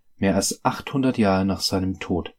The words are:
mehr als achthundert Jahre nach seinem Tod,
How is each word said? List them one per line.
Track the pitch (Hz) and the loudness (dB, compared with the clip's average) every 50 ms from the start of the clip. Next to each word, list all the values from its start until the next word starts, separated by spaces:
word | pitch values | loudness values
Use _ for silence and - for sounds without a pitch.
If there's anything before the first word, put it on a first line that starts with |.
| _ - _ | _ -20 _
mehr | - 98 98 95 | -2 0 2 2
als | 98 98 - - - - | 2 0 0 -4 -2 -2
achthundert | 123 - - - - - 139 131 131 123 | -2 -2 -2 -6 -4 -2 0 0 0 2
Jahre | - 107 98 95 95 98 | 2 2 4 4 2 2
nach | 98 92 90 | 0 0 -2
seinem | - - - 95 92 95 90 - | -2 -2 0 0 -2 -2 -4 -4
Tod, | - - 95 85 80 - - | -4 -4 -4 -4 -4 -6 -12